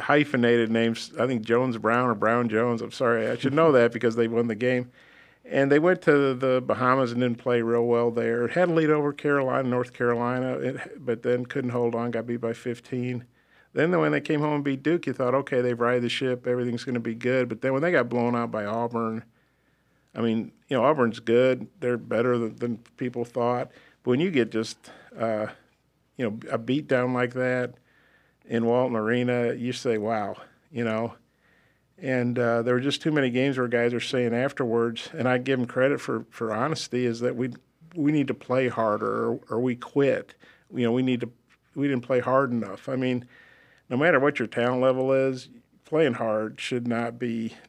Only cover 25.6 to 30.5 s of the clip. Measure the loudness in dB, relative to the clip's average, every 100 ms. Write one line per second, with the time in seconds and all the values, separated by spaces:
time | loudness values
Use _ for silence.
25.6 | _ _ _ _ _ -6 -6 -6 -6 -6
26.6 | -2 -2 0 0 0 -2 -2 -2 -2 -2
27.6 | -4 -10 _ _ _ _ _ _ -4 0
28.6 | 2 2 2 0 0 0 0 0 0 -2
29.6 | -6 -4 -2 -2 -2 -2 -4 -8 -16